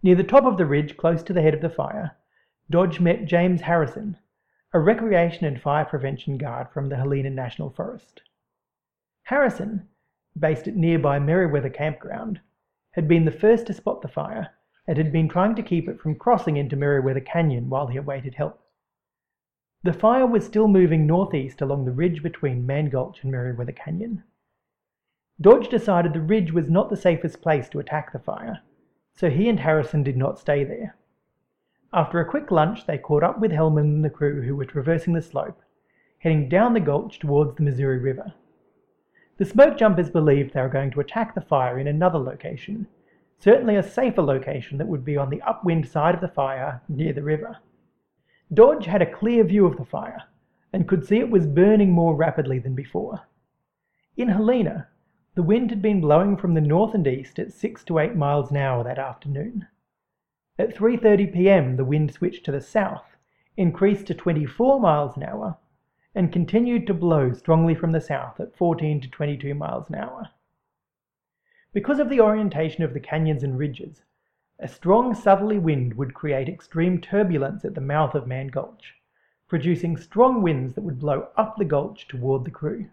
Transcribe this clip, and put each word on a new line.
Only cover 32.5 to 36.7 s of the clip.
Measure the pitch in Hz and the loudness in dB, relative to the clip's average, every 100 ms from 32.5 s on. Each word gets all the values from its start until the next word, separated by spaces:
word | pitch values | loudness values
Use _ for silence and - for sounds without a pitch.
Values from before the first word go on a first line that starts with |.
lunch, | 170 156 226 - | 2 2 0 -6
they | 147 | -6
caught | - 151 | 0 2
up | 175 - | 2 0
with | 214 | -2
Hellman | 156 160 151 | 2 2 2
and | 151 151 | 2 2
the | 156 | -2
crew | - 147 143 | -2 -4 -2
who | 123 139 | -6 -6
were | |
traversing | 127 147 135 165 175 | -6 -6 -2 -2 0
the | 170 | -2
slope, | - 139 139 - _ _ _ _ _ _ | -2 -8 -8 -12 _ _ _ _ _ _
heading | 165 156 135 | 0 0 2
down | 175 240 | 2 4